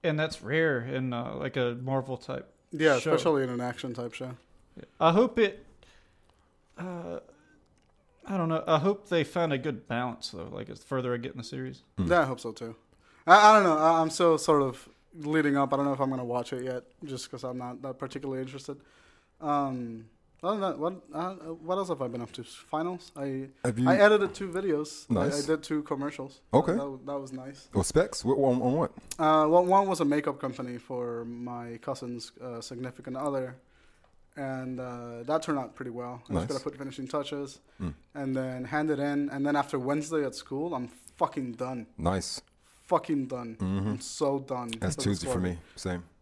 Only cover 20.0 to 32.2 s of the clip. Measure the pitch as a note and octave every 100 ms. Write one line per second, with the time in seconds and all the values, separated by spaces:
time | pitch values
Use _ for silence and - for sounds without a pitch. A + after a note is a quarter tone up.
20 | A2+ _ _ _ E3+ G#3+ F#3+ C#3 D#3+ F#3
21 | - D3+ F3+ F#3 D#3+ E3 D#3+ F#3 F#3 D3+
22 | B2+ A#2+ A#2 - A#2+ - - D#3 E3+ F3+
23 | - - C#3 C3+ C3+ - B2 A2+ B2+ F#3
24 | G#3 G#3 G3 - G3 F3 F#3+ D3 D3+ -
25 | - A#2 C#3+ C#3+ C#3+ D#3+ - D3+ D3 D3
26 | C#3+ - C3 - _ B2+ D#3 E3+ C#3 C3
27 | C3 C#3+ C3+ C3 C3 C#3 - - - D#3+
28 | - - A#2 C3+ C3+ B2 B2+ C#3+ E3+ -
29 | - - D#3 D#3 D#3 E3+ F3+ F#3+ G3 F3
30 | D3+ D3 D3+ C#3+ C3+ B2 B2 B2 - B2+
31 | A#2+ A#2 A#2 A#2+ A#2+ A#2+ A#2+ A#2 - C3+
32 | B2 A#2+